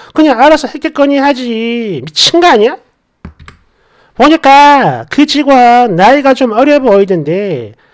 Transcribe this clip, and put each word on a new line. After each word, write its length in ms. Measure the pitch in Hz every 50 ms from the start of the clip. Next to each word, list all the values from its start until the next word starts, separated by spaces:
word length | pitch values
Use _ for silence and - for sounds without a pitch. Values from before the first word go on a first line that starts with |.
| - - -
그냥 280 | 311 311 302 247 220
알아서 260 | 262 302 311 302 269
했겠거니 500 | - - 285 - 311 - 294 285 277 285
하지. 840 | 277 269 285 269 247 254 240 226 220 226 233 233 240 226 208 170 127 127
미친 360 | 160 - - - - - 339
거 60 | 349
아니야? 300 | 349 277 214 214 262 - - _ _ _ _ _ _ _ _ - - - _ - - - _ _ _ _ _ _ _ _ _ _ _ _
보니까 920 | - 247 302 320 311 - 269 277 285 285 294 285 269 220 156 131 113 117 -
그 160 | - 277 294
직원 720 | 294 277 294 285 277 269 247 247 240 240 240 247 226 175
나이가 380 | 165 190 233 277 294 269 269 262
좀 180 | - 269 233
어려 280 | 214 226 277 294 294 294
보이던데 960 | 262 233 202 196 202 190 190 165 143 151 170 202 208 196 160 123 113 104 110 _ _ _